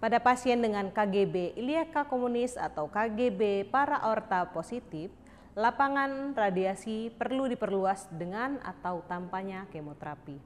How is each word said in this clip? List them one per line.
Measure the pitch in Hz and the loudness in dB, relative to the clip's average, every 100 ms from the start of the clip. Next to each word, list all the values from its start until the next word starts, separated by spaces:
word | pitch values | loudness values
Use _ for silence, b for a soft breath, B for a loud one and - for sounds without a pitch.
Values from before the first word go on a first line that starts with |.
Pada | 226 233 | 4 4
pasien | 240 247 254 240 | 6 4 4 4
dengan | 233 208 196 | 4 0 -2
K | 190 208 | 2 2
G | 196 | 4
B | 190 170 175 - | 4 2 -2 -2
iliaka | 247 311 320 302 | -2 0 0 -2
komunis | 285 262 247 240 247 - | 0 0 0 0 0 -2
atau | 156 - 151 | -6 -4 -4
K | 208 226 | 0 0
G | 214 247 | 2 0
B | 196 208 196 | 2 2 2
para | 196 262 285 294 | 2 2 2 2
aorta | 220 220 214 185 180 | 2 0 0 0 0
positif, | 165 160 240 247 156 170 - B B B - | -4 -6 -8 -8 -10 -10 -12 B B B 2
lapangan | 226 240 277 277 277 269 277 269 | 2 4 2 4 0 -2 -4 2
radiasi | 208 180 190 196 - 220 226 226 | 2 4 0 -2 -4 -4 -6 -4
perlu | 233 262 269 | -2 0 0
diperluas | 240 214 196 190 190 - | 0 0 2 2 0 -4
dengan | 165 175 196 262 277 | -8 -6 -4 -4 -4
atau | - 185 180 180 - | -6 -8 -4 -4 -4
tanpanya | 175 180 185 196 190 190 | -8 -4 -6 -6 -8 -8
kemoterapi. | 165 147 147 151 147 - 139 | -10 -10 -10 -10 -10 -12 -14